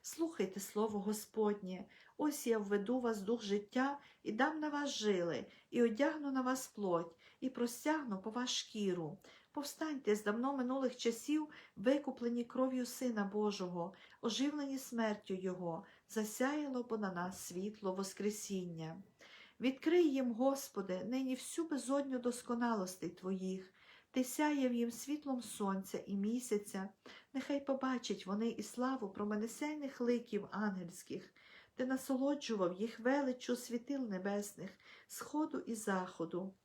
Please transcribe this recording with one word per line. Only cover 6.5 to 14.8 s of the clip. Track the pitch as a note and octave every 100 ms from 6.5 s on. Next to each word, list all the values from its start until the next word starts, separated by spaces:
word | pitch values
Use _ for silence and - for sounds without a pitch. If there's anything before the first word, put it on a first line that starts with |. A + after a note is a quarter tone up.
| C4 -
плоть, | - G3 E3+ E3+ - - _
і | B3+
простягну | B3 A#3+ - D4 D#4 C4 F#3+
по | G#3
вас | A3+ B3
шкіру. | - - A3 G3 F3 D#3 D3+ - - _
Повстаньте | D4+ C#4+ - D#4 C#4 G#3 G#3
з |
давно | G#3 A3 C4 C#4
минулих | B3 C4+ B3+ -
часів, | A#3 A3+ - D4+ D4+ - - -
викуплені | G#3 C#4+ C4+ B3 A#3+ A#3+
кров'ю | A#3 B3 C4 B3+ A#3+
Сина | - B3+ A3
Божого, | G3 G#3 G#3 G3 F3+ F3 E3+ - - -
оживлені | A#3 G#3 C#4 D4+ C#4
смертю | C4+